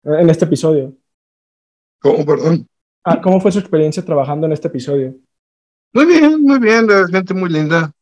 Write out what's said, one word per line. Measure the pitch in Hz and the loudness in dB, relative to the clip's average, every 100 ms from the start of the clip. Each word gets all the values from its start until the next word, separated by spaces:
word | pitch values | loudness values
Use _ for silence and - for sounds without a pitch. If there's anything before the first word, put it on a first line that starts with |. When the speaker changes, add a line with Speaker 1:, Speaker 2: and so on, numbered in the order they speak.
Speaker 1:
en | 151 151 170 | -4 2 2
este | 160 | 2
episodio? | 170 139 160 151 131 - _ _ _ _ _ _ _ _ _ _ | 0 -2 0 -2 -4 -14 _ _ _ _ _ _ _ _ _ _
Speaker 2:
¿Cómo, | 139 151 | -2 0
perdón? | 147 143 160 165 - _ _ _ | 0 0 0 -2 -6 _ _ _
Speaker 1:
Ah, | 170 165 | -4 0
¿cómo | 185 190 | 2 2
fue | 196 | 2
su | 196 | -2
experiencia | 190 156 156 180 | -2 -2 0 -4
trabajando | 175 147 139 147 160 | -4 -4 -2 -4 -4
en | |
este | 151 - | -4 -6
episodio? | 131 127 143 131 131 _ _ _ _ _ _ _ | -8 -6 -4 -6 -10 _ _ _ _ _ _ _
Speaker 2:
Muy | 233 330 | 0 4
bien, | 330 302 311 | 4 4 4
muy | 277 269 | 2 2
bien, | 214 226 220 | 2 2 2
la | 196 180 | 2 2
gente | 190 185 | -2 -4
muy | 185 180 | -6 -4
linda, | 156 156 165 156 _ | -2 0 -2 -2 _